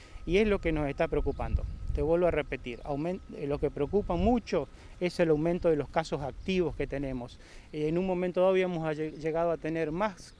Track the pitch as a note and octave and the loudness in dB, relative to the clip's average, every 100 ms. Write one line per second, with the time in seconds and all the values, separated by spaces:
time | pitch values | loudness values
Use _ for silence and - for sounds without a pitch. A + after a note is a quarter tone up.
0 | - - - F#3 A3 G3 E3 D#3 C#3+ C#3 | -16 -10 2 4 4 2 2 0 0 0
1 | E3 D#3 C#3 B2+ A2+ G#2+ - - - - | 2 2 0 -2 0 -2 -2 -6 -4 0
2 | D3 E3+ F3 D3+ C3+ C3+ B2 A#2 D#3 C#3+ | 2 4 4 2 -2 -6 -8 -8 -6 -4
3 | E3 F#3+ - - C#3+ D3 D3 C3+ C#3+ G3 | -2 -4 -8 -8 -4 -2 -2 -2 0 0
4 | G3+ F3 G3+ B3 - F3+ - - - - | 0 2 4 2 2 -2 -2 -10 -14 -4
5 | F3+ - E3+ D3 E3 F3 E3+ D3+ B2+ D3+ | -2 2 4 4 2 2 2 2 2 -2
6 | B2 D3 C#3 - - F#3 D#3+ B2 C3+ C#3 | -2 -2 -4 -6 0 0 0 -2 -4 -4
7 | C3+ B2+ A#2+ - - - - D#3 D3+ E3+ | -4 -6 -8 -14 -20 -20 -10 -4 0 2
8 | F#3+ F3+ F3+ F3 F#3 F#3 F#3 E3+ D#3+ D3+ | 2 0 0 4 6 6 2 0 -2 -2
9 | D#3 D#3 D#3 D#3+ E3+ D#3+ D#3 E3 D#3 E3 | -4 -4 -2 0 0 0 -2 -2 -2 0
10 | G#3+ - - | -2 -4 -18